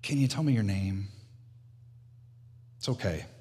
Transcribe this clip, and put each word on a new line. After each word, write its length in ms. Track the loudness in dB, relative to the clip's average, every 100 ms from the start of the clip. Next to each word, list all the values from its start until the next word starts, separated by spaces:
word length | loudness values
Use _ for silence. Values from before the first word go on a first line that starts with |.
"Can 180 | -2 2
you 100 | 2
tell 120 | 2
me 120 | 2
your 100 | 4
name?" 460 | 2 0 0 -2 -6 -12 -20 -20 -20 -20 -20 -20 -20 -20 -20 -20 -20 -20 -20 -20 -20 -10
It's 100 | -4
okay. 380 | -2 -2 -4 -8 -18